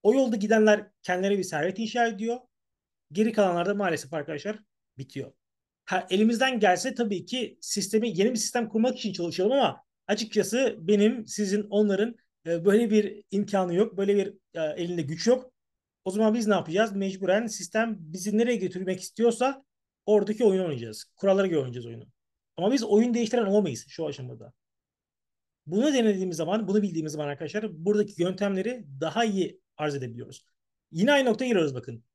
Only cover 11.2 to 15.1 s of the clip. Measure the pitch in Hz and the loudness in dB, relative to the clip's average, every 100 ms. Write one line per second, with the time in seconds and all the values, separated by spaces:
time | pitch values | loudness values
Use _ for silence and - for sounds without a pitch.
11.2 | 214 - 202 208 208 202 214 190 226 233 | -8 -6 -2 -2 0 2 2 2 -2 -4
12.2 | _ _ 165 170 180 208 233 214 202 - | _ _ -4 0 4 4 4 2 2 -6
13.2 | _ 196 202 196 185 170 220 185 196 202 | _ -4 0 0 0 0 0 0 0 2
14.2 | 196 - _ 170 156 - 175 175 139 | 0 -6 _ -6 -6 -4 -6 -4 -6